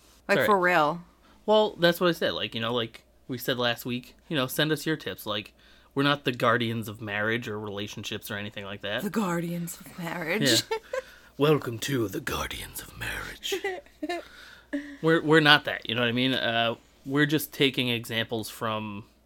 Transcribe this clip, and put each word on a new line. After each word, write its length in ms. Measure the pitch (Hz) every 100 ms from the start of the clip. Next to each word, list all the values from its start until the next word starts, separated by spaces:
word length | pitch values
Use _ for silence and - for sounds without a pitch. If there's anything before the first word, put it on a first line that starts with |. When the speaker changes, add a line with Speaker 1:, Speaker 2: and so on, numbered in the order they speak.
| - - -
Speaker 1:
Like, 120 | 196
Speaker 2:
It's 100 | 123
all 60 | 202
Speaker 1:
for 40 |
Speaker 2:
right. 140 | 180
Speaker 1:
real. 280 | 175 147 175 - _ _ _ -
Speaker 2:
Well, 300 | 214 214 -
that's 220 | 170 170
what 80 | 180
I 40 |
said. 200 | 165 160
Like, 220 | 82 107 117
you 40 |
know, 120 | 113
like 300 | 120 117 - _ _ -
we 80 | 123
said 200 | - 123
last 260 | 120 117 127
week, 300 | 123 - - -
you 80 | 156
know, 120 | 127
send 240 | - 151
us 140 | 151 160
your 100 | 151
tips. 280 | - 92 107
Like, 260 | 104 - _ - - _
we're 100 | 135
not 200 | 143 143
the 80 | 139
guardians 560 | 123 123 120 117 113 107
of 140 | 107
marriage 460 | 107 104 107 117 120
or 120 | 104
relationships 720 | 107 101 104 - 101 104 -
or 60 | 104
anything 260 | 104 107 98
like 160 | 101
that. 220 | 98 110
Speaker 1:
The 60 | 196
guardians 680 | 220 190 170 170 175 170 -
of 180 | - -
marriage. 640 | 165 165 160 190 143 - -
Speaker 2:
Yeah. 60 | 440 - 523
<laughs> 340 | - - - -
Welcome 420 | 143 147 127 113
to 280 | - 135 104
the 100 | -
guardians 600 | - 76 - - - -
of 160 | - -
marriage. 560 | - - - - - 370 403 370 - -
Speaker 1:
<laughs> 220 | 302 339 - - - - - 285 294 -
Speaker 2:
We're, 200 | 160 165
we're 160 | 147 160
not 260 | 151 147 -
that, 240 | 98 -
you 60 | 113
know 60 |
what 80 | 120
I 40 |
mean? 200 | 120 131
Uh, 420 | 131 113 117 117 117 _ _ 135
we're 200 | 139 147
just 260 | 151 -
taking 360 | - 139 131 123
examples 600 | 117 113 113 107 117 104
from, 560 | - 113 107 107 101 - _